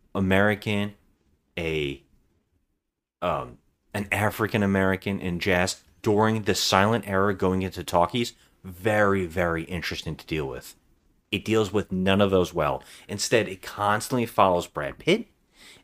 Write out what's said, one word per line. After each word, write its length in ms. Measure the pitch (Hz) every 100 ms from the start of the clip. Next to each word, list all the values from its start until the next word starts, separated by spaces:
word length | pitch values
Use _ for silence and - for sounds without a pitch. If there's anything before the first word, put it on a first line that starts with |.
| _
American, 800 | 98 95 95 104 104 110 104 104 101 _ _ _ _ _ -
a, 460 | 82 80 71 69 _ _ _ _ _ _ _ _ _ _ _ _
um, 340 | 90 73 64 57 _ _ _ 101
an 120 | 98
African 500 | 98 107 - 107 113
American 580 | 101 98 95 92 101 98
in 200 | 90 87
jazz 420 | 104 90 95 - _ _
during 400 | 117 104 110 110
the 100 | 101
silent 540 | 92 - 98 101 117 104
era 260 | 95 101
going 300 | 95 95 92
into 200 | 92 90
talkies. 500 | 80 87 87 123 120 - _ _
Very, 640 | 95 87 104 107 104 98 90
very 380 | 85 87 82
interesting 520 | 80 90 - 90 - 76
to 120 | -
deal 200 | 78 67
with. 280 | 64 - - _ _ _ _ _
It 120 | 101
deals 300 | - 110 101
with 180 | 104 -
none 300 | 92 95 98
of 80 | 101
those 240 | 95 87
well. 300 | 87 73 65 - - -
Instead, 400 | 101 - 120 95
it 160 | 95
constantly 640 | - - 101 107 - 127 113
follows 400 | - 98 90 -
Brad 320 | - 71 -
Pitt, 260 | - 214 - _ _ _ - -